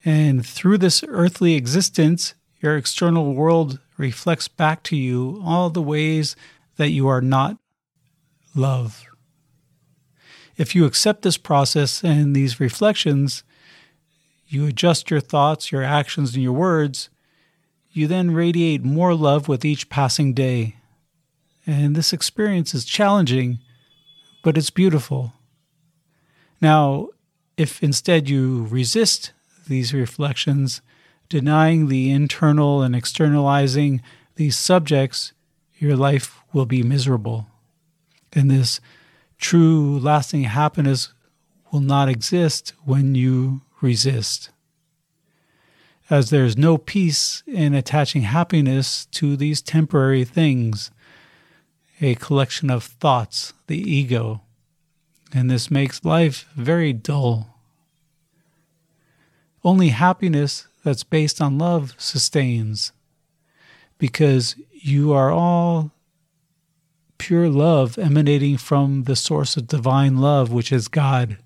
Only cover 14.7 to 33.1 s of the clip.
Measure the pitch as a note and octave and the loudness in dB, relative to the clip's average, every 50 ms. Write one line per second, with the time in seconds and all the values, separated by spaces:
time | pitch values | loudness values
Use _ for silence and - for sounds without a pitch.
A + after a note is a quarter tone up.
14.7 | B2+ - - F3 E3 - - - E3 D3 - _ - D3 C#3+ D3 D#3 - - - | -2 0 2 2 2 0 -2 -2 -2 -2 -2 _ 0 2 2 2 0 -2 -6 -6
15.7 | - C3+ C3 C3+ D3 D3 C#3+ - - - C#3+ B2+ A#2+ C3 C3 B2+ B2 C#3 F3 F#3 | -4 -4 -2 0 -2 -2 -2 -4 -4 -4 -4 -2 -2 -2 -2 -2 0 0 0 0
16.7 | E3+ D#3+ D3+ C#3+ C3 - - - _ _ _ _ _ _ _ _ _ _ _ _ | 2 0 0 -2 -4 -8 -14 -16 _ _ _ _ _ _ _ _ _ _ _ _
17.7 | _ _ _ _ _ D#3+ D3+ D3+ F3+ F#3 F3+ F3 E3 E3 E3+ E3+ E3+ F3 E3+ E3 | _ _ _ _ _ -4 -2 -2 0 0 0 0 0 0 0 0 0 0 0 0
18.7 | D3+ C3+ B2 C3 C#3+ D#3+ F3 F3+ F3 E3 D#3 C#3+ C#3+ D3 C#3+ - C#3 B2 - D3+ | 0 -2 -2 -2 0 2 2 2 2 2 2 2 2 2 0 -2 -4 -2 0 -2
19.7 | D3+ - - _ - C#3+ C#3 B2+ - - D3+ C3+ B2 B2 C3+ B2+ B2+ A#2+ A2+ A2 | -2 -4 -6 _ -2 0 0 0 0 0 0 0 0 0 -2 0 0 -2 -4 -4
20.7 | - - _ _ _ _ _ _ _ _ _ _ _ _ _ _ _ _ _ - | -8 -12 _ _ _ _ _ _ _ _ _ _ _ _ _ _ _ _ _ -4
21.7 | D3+ C#3+ D3 C#3+ D3 D#3+ D#3+ - - E3+ - - _ - G#3+ G#3+ G3 F3+ D#3+ - | -2 0 0 0 0 0 0 -2 -2 -2 -4 -6 _ -2 -2 0 0 0 -2 -2
22.7 | - C3 A#2 - - - G#3 G3 G3+ G3+ F3 B2+ B2 C3 B2+ B2 A#2+ A#2 _ _ | -4 -8 -6 -6 -2 0 2 4 4 4 2 2 2 0 0 -2 -4 -6 _ _
23.7 | _ _ _ _ _ _ _ _ _ _ _ _ _ _ - E3 D3+ E3 D3 - | _ _ _ _ _ _ _ _ _ _ _ _ _ _ -2 0 0 0 -2 -2
24.7 | _ - F3+ F#3+ D#3+ D3+ - - C3+ C3 B2+ A#2 - _ _ _ _ _ _ _ | _ 2 2 2 2 0 -2 -2 -6 -6 -6 -8 -12 _ _ _ _ _ _ _
25.7 | _ _ _ _ _ _ _ _ _ _ _ _ _ _ _ _ _ _ E3 D#3 | _ _ _ _ _ _ _ _ _ _ _ _ _ _ _ _ _ _ 2 4
26.7 | D#3 D#3 D3 C#3 C3+ C#3+ G#3+ - - _ _ _ _ _ _ _ _ - D#3+ C#3+ | 4 4 4 2 0 -2 -6 -10 -14 _ _ _ _ _ _ _ _ -2 -2 -2
27.7 | - - - D3 C#3 - - - F3 E3 C#3+ C3+ C#3 C3+ C3 C3 C3 A#2+ A2+ G#2+ | -2 -2 -2 -2 -2 -2 0 2 2 2 2 0 0 0 0 0 -2 -4 -4 -4
28.7 | A#2 B2+ B2+ A#2 - A3 A3+ - - - - - _ _ _ _ _ _ _ D3+ | -2 -2 -2 0 0 0 2 0 0 -4 -6 -16 _ _ _ _ _ _ _ -6
29.7 | C#3 C3 B2 A#2 C#3 C#3 B2 A2+ - - D3 C#3+ B2+ - - D#3 C#3 C#3+ C#3 B2+ | -4 -4 -2 -2 -2 -2 -4 -4 -4 -4 -4 -4 -4 -4 -2 0 0 0 0 -2
30.7 | - - _ _ _ _ _ _ _ _ _ _ - D3+ C3 D3 D3+ D#3 D#3+ D#3+ | -4 -8 _ _ _ _ _ _ _ _ _ _ -4 -2 0 2 4 4 4 4
31.7 | E3 D#3+ D#3 C#3 C3+ C3 C3 C3 C#3 C#3 D3 C#3 - - E3 D3+ D3 D3+ D3 C#3+ | 4 2 2 0 0 0 0 2 2 2 0 0 0 0 2 2 4 4 4 2
32.7 | C#3+ C#3+ C3+ B2+ B2 B2 A#2 - | 2 2 0 0 0 -2 -4 -6